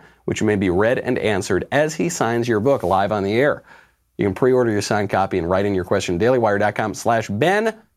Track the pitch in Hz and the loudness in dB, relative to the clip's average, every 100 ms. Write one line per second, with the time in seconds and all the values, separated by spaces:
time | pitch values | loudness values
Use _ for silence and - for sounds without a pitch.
0 | - _ - - 107 101 95 87 110 127 | -14 _ -6 -2 0 2 2 2 2 0
1 | - 127 107 98 - 92 - 139 156 156 | -2 -2 -2 -2 0 -2 0 0 0 -2
2 | 170 - 117 117 117 107 127 131 87 95 | -4 -2 -2 0 0 0 2 0 2 2
3 | 101 104 98 113 143 87 - - _ _ | 2 0 0 0 0 -2 -8 -20 _ _
4 | _ - 104 92 127 127 117 104 - 107 | _ -4 -2 2 2 4 2 0 0 -2
5 | 98 98 95 92 82 92 101 95 87 101 | 0 0 0 -2 0 0 0 -2 0 -2
6 | - 87 113 131 110 101 104 104 107 90 | -2 0 2 2 2 2 0 -2 -4 -4
7 | 113 117 110 101 160 202 220 220 _ | -2 0 -2 -2 0 0 -2 -6 _